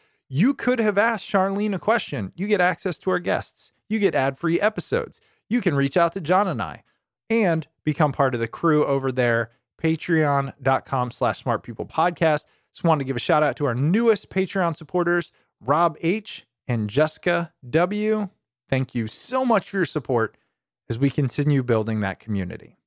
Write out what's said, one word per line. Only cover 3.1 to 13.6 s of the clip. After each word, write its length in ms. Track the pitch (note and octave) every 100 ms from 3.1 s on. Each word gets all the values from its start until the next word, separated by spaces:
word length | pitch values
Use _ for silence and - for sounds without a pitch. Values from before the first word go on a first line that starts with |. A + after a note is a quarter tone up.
| F3+
guests. 540 | F3+ C#3 - - - _ -
You 100 | G#3+
get 160 | F#3+
ad-free 460 | D3+ C3+ C3 E3 E3
episodes. 580 | G#3+ - - G2+ - - _ _ -
You 100 | A#3
can 140 | -
reach 240 | C#3+ C#3 F3+
out 140 | E3+
to 80 | G3
John 260 | D3+ F#3 G3+
and 140 | B2
I 220 | D#2+ D2 _ _ _ _ -
and 340 | A3+ F#3+ D#3+ - _
become 280 | D3+ D3 D3+
part 240 | - C3+ A#2+
of 40 |
the 80 | A2+
crew 380 | - E3 D3+ C#3
over 260 | C#3 C3
there, 380 | B2+ A#2+ A#2 A2+ _ _ _
patreon 720 | D#3+ D#3+ - D#3+ D3+ C#3 C#3 -
dot 240 | C3+ C3 -
com 240 | C3+ B2
slash 320 | - A#2 -
smart 220 | C3 A2
people 220 | - - -
podcast. 600 | - F3 E3 D#3+ D3+ - _ _
Just 120 | -
wanted 160 | E3+ D3+
to 80 | C3
give 80 | A#2+
a 40 |
shout 220 | - D#3
out 140 | D3
to 100 | A#2+